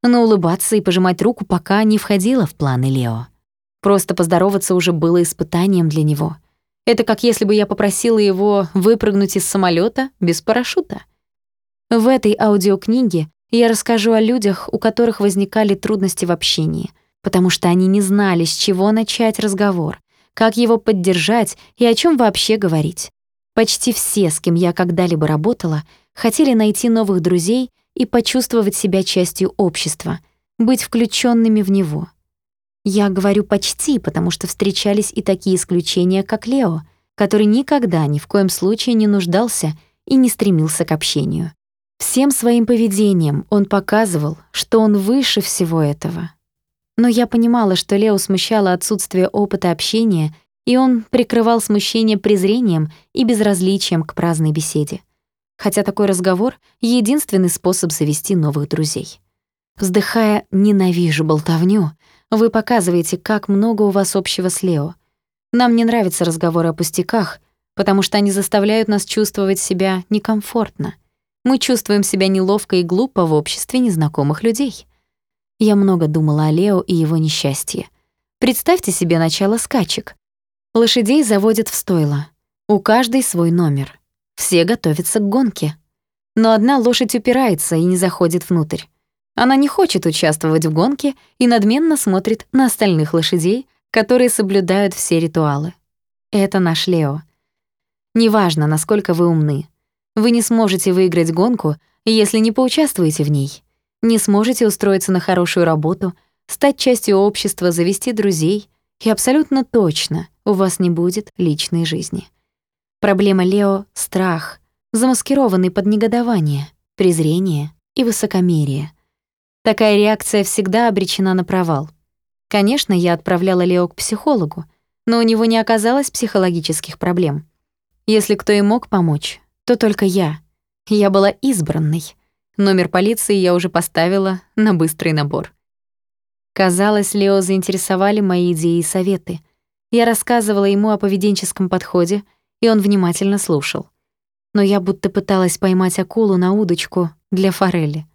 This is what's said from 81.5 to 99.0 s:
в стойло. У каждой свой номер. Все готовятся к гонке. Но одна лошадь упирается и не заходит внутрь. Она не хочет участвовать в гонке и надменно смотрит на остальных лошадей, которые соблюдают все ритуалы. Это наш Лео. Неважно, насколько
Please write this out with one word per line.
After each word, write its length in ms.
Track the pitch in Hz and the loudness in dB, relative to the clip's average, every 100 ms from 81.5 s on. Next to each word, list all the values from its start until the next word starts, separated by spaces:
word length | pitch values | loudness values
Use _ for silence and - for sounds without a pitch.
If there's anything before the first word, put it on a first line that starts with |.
| 220 220 | 0 -2
в 60 | |
стойло. 540 | - - 175 147 143 147 _ _ _ _ | -6 -2 0 0 -2 -6 _ _ _ _
У 120 | 208 | -2
каждой 440 | 196 220 247 262 | 2 2 2 0
свой 260 | 247 175 170 | -2 -2 0
номер. 500 | 170 170 139 135 - _ _ _ - | 2 0 0 -4 -12 _ _ _ -10
Все 300 | - 175 175 | 0 2 2
готовятся 540 | 233 165 156 180 220 | 0 0 -2 -2 -2
к 80 | 202 | 0
гонке. 500 | 226 254 - 151 156 _ _ _ _ _ - | 0 0 -2 -6 -6 _ _ _ _ _ 0
Но 160 | 226 | 4
одна 260 | 220 226 277 | 4 4 2
лошадь 380 | 233 240 247 240 | 2 0 0 -2
упирается 600 | 233 247 262 165 - 165 | 0 2 2 0 -2 0
и 80 | |
не 140 | 175 185 | 0 0
заходит 500 | 185 - 170 175 - | -2 0 0 0 -2
внутрь. 340 | 170 156 - - _ _ _ _ - | -2 -2 -6 -12 _ _ _ _ -2
Она 200 | 240 269 | 2 2
не 140 | 285 | 2
хочет 360 | - 370 185 165 | 0 0 0 -2
участвовать 600 | 160 165 156 160 160 156 | 0 0 0 0 0 0
в 80 | |
гонке 420 | 156 208 277 285 269 _ _ | 0 0 0 -4 -6 _ _
и 100 | 247 | 2
надменно 480 | 233 202 254 330 302 | 2 2 2 2 0
смотрит 500 | - 190 190 220 - | 0 -2 0 -4 -2
на 140 | 262 262 | 0 0
остальных 480 | - 208 165 151 | 2 0 2 0
лошадей, 540 | 165 160 180 165 226 262 _ _ | -2 0 0 0 -2 -6 _ _
которые 400 | 220 214 247 247 | -2 2 4 2
соблюдают 640 | - 196 196 180 190 202 | 0 0 0 0 0 0
все 260 | 185 - 170 | -2 -2 0
ритуалы. 540 | 165 160 156 143 156 - _ _ _ _ _ | 0 0 0 -2 -6 -10 _ _ _ _ _
Это 280 | 208 196 196 | -2 0 0
наш 280 | 180 165 - | 0 0 0
Лео. 340 | 170 147 143 - _ _ _ _ _ _ _ _ | 0 0 -4 -10 _ _ _ _ _ _ _ _
Неважно, 540 | 226 226 214 185 156 151 | 0 2 4 2 0 0
насколько 460 | 156 - 208 | 0 0 -2